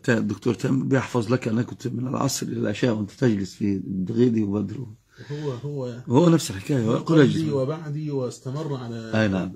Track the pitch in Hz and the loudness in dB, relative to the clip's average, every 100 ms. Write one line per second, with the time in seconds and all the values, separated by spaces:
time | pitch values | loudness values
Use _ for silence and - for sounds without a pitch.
0 | - 113 107 104 120 113 127 135 135 131 | 0 2 0 -2 -2 -2 0 0 2 0
1 | - 123 104 127 120 110 117 95 123 123 | 0 -2 0 0 0 -2 -2 -6 -8 -6
2 | 123 117 131 - - 117 117 104 127 110 | -4 -2 -2 -2 -4 -2 -2 0 0 0
3 | 101 - 131 101 95 - 104 98 90 95 | -4 0 2 2 -2 -4 -2 -2 -4 -4
4 | 92 117 123 113 101 104 98 113 113 107 | -2 2 4 4 0 -2 -4 -6 -12 -16
5 | _ - 120 147 151 120 139 147 123 120 | _ -20 -12 -8 -6 -8 -8 -8 -8 -10
6 | - 127 170 165 - 98 - 139 110 131 | 2 6 6 6 2 -6 -2 0 2 0
7 | - 165 127 104 156 143 131 156 151 147 | 4 6 8 6 0 0 -2 -4 -6 -6
8 | 151 139 123 - 131 139 156 135 117 117 | -4 -4 -4 -6 -10 -8 -6 -6 -8 -10
9 | 113 110 107 95 90 | -4 0 2 0 -2